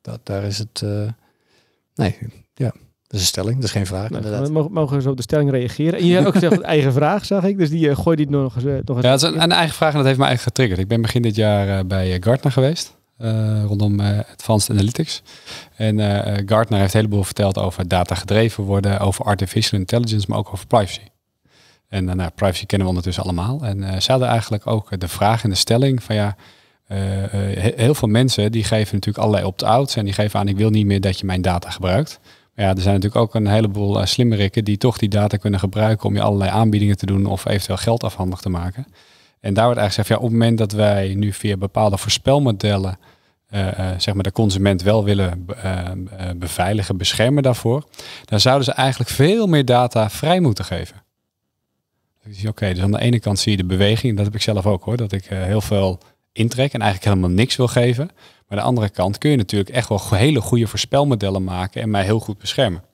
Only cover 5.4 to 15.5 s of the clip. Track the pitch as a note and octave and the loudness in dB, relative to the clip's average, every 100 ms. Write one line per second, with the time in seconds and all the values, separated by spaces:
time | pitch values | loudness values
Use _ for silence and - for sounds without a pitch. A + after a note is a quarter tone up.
5.4 | C#3+ C3+ B2 - D#3 G3 F3 F3+ G3 F#3+ | 2 0 -2 -2 -2 2 4 4 4 4
6.4 | E3+ F3 - D#3 C#3 B2+ D3+ G3+ - G3 | 4 2 2 2 2 2 2 0 0 0
7.4 | F#3 G3 D#3 E3 D3+ C#3+ E3+ D#3+ D3 C#3+ | 0 0 0 2 2 2 2 2 2 0
8.4 | C3+ B2+ C3+ C3+ A2 B2 B2 C3+ E3 D#3+ | 0 -2 -4 -4 -2 2 4 4 2 0
9.4 | E3+ F3 D#3+ - D#3 D3 C3+ C3 C#3 B2+ | 2 2 0 2 0 4 2 4 2 2
10.4 | - - B2 F2+ F#2+ A#2 A2+ B2 A#2 G#2+ | -2 0 0 2 0 0 2 0 0 2
11.4 | G#2+ G#2 G2 G2 F#2 G2 F#2 F2+ G2+ A#2 | 2 2 2 0 0 0 0 0 2 2
12.4 | D3 C3+ C3+ E3+ - _ _ _ A2+ A2 | 2 2 0 -2 -8 _ _ _ -2 0
13.4 | A2 G#2+ G#2 G2+ G#2 G2+ G2+ G#2 - - | 0 0 0 0 2 2 2 0 -4 -10
14.4 | - G#2+ - G#2 G2+ - D#3+ - - - | 0 0 2 2 2 0 -6 -8 -14 -20
15.4 | - | -18